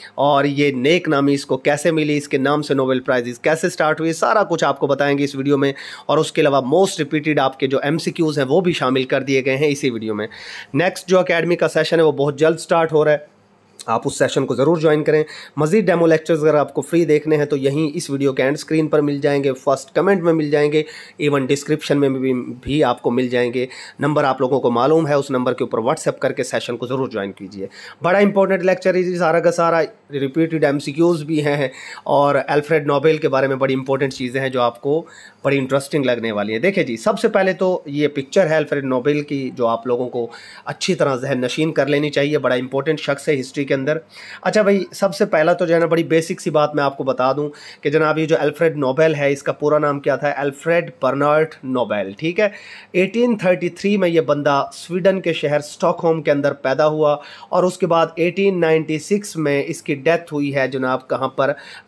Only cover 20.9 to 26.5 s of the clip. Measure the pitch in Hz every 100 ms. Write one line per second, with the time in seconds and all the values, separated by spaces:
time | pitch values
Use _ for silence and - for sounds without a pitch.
20.9 | - - - 147 139 131 143 - 151 -
21.9 | 143 139 131 131 127 123 123 123 147 127
22.9 | 120 143 120 123 123 120 123 127 - -
23.9 | - 143 147 139 131 127 135 123 120 135
24.9 | 160 147 147 139 127 127 127 123 117 117
25.9 | 156 151 - 131 131 120